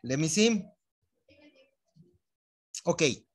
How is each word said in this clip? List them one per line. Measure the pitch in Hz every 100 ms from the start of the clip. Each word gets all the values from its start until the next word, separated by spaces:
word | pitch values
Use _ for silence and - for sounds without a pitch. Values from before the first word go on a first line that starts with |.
Let | 120 135
me | 160
see. | 196 226 220 - _ _ _ _ _ _ - 302 _ _ _ _ _ - _ _ _ _ _ _ - -
Okay. | 165 151 107 _